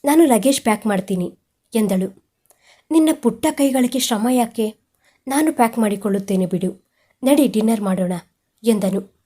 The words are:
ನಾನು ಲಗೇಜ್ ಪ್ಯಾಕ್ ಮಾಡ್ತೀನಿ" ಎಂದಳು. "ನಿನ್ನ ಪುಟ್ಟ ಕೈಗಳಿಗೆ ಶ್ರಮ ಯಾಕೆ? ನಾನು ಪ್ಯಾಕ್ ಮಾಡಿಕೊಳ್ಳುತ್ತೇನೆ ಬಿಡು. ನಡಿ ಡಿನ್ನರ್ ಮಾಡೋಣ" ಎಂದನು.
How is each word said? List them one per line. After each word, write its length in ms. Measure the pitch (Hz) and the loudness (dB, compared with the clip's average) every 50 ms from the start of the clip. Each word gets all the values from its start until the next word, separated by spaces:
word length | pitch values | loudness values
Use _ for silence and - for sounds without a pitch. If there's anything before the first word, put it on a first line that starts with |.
| - | 0
ನಾನು 200 | 285 294 320 339 | 4 4 4 6
ಲಗೇಜ್ 360 | 285 240 214 196 262 277 - | 6 4 4 4 2 0 0
ಪ್ಯಾಕ್ 240 | - 233 214 208 - | -2 -2 -2 -2 -2
ಮಾಡ್ತೀನಿ" 540 | 220 202 190 196 - 196 185 175 - - _ _ _ _ _ _ _ - | -2 -2 -2 -2 -4 -6 -6 -6 -8 -10 _ _ _ _ _ _ _ -2
ಎಂದಳು. 500 | 226 214 190 190 185 185 190 - _ _ _ _ _ _ _ _ _ _ _ _ _ _ _ | -2 0 0 0 -2 -2 -4 -10 _ _ _ _ _ _ _ _ _ _ _ _ _ _ _
"ನಿನ್ನ 180 | 311 320 311 311 302 - | 2 2 2 2 0 0
ಪುಟ್ಟ 240 | - 233 220 - - 311 | -2 -2 -2 0 -4 -4
ಕೈಗಳಿಗೆ 480 | 302 285 285 277 254 262 247 240 240 254 | 0 2 0 2 2 0 0 0 0 -4
ಶ್ರಮ 280 | 254 - 240 208 220 247 | -2 -2 -2 -2 0 0
ಯಾಕೆ? 440 | 254 254 233 220 - - 220 214 220 _ _ _ _ _ _ _ _ _ _ | 0 0 0 -2 -2 -4 -6 -6 -6 _ _ _ _ _ _ _ _ _ _
ನಾನು 260 | 262 269 285 311 320 294 | -4 -2 0 0 0 2
ಪ್ಯಾಕ್ 260 | - 240 226 233 240 | 2 0 0 2 0
ಮಾಡಿಕೊಳ್ಳುತ್ತೇನೆ 640 | 220 208 208 202 202 208 190 196 196 - 196 190 185 | -2 0 -2 -2 -2 -2 -2 -2 -2 -2 -2 -2 -2
ಬಿಡು. 460 | 175 185 175 185 180 - - _ _ _ _ _ _ _ _ 254 | -2 -2 -4 -4 -6 -6 -10 _ _ _ _ _ _ _ _ 0
ನಡಿ 240 | 254 285 294 277 | 2 4 4 4
ಡಿನ್ನರ್ 340 | - - 214 220 226 226 214 | 2 2 0 0 0 0 0
ಮಾಡೋಣ" 320 | 208 196 190 185 185 180 180 170 - _ _ _ _ _ _ _ - | -2 -4 -2 -2 -2 -4 -4 -8 -10 _ _ _ _ _ _ _ 0
ಎಂದನು. 560 | 233 226 202 190 185 185 190 196 - _ _ _ | 0 0 0 0 -2 -4 -4 -8 -10 _ _ _